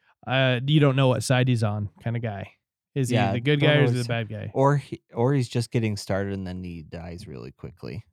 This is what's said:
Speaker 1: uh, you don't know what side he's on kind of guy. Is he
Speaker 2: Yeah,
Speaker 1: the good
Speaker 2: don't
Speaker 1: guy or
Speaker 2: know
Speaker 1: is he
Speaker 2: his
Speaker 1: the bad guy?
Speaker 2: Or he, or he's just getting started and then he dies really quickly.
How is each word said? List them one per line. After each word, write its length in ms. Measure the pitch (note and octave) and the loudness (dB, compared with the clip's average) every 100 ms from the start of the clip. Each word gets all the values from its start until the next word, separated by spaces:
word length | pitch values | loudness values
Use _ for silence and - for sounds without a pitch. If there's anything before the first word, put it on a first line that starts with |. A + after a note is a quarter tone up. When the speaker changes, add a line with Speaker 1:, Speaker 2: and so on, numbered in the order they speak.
| _ _ - | _ _ -2
Speaker 1:
uh, 340 | C3 C3 B2 C3+ | 2 2 2 4
you 140 | D3+ | 4
don't 160 | C#3+ C3 | 6 4
know 120 | C3+ | 4
what 140 | B2 | 2
side 260 | - B2+ B2+ | 2 2 4
he's 140 | A#2+ | 2
on 280 | A2 G#2 G#2 - | 0 -2 -6 -8
kind 140 | A2+ A#2 | -8 -6
of 60 | |
guy. 300 | A2+ G2 - _ _ _ _ | -6 -8 -12 _ _ _ _
Is 140 | C#3+ B2 | -4 0
he 40 | |
Speaker 2:
Yeah, 180 | A#2 G2+ | 2 2
Speaker 1:
the 80 | G#2 | 0
good 200 | B2 D3+ | 0 2
Speaker 2:
don't 80 | D3+ | 4
Speaker 1:
guy 60 | D3 | 4
or 20 | |
Speaker 2:
know 40 | |
Speaker 1:
is 60 | B2 | 4
he 60 | B2 | 2
Speaker 2:
his 80 | A#2 | -2
Speaker 1:
the 20 | |
bad 180 | A#2 G#2+ | -4 -6
guy? 220 | G#2+ G#2 | -10 -6
Speaker 2:
Or 220 | C3+ C#3 C#3+ | 2 2 2
he, 240 | - - _ | -2 -14 _
or 220 | - B2 | -2 0
he's 140 | C#3+ A#2+ | 0 0
just 220 | A#2+ A2+ | -4 -2
getting 260 | B2 A2 G2+ | -2 -2 -4
started 360 | - G2 G2 | -4 -4 -4
and 120 | G2 F#2 | -6 -8
then 180 | F#2 | -8
he 180 | F2+ E2+ | -10 -12
dies 440 | D#2 F2 E2+ F2 - | -14 -14 -12 -14 -14
really 240 | C2 B1 | -14 -16
quickly. 520 | - C#2+ D#2 A#1 D#2 - | -16 -16 -14 -12 -12 -4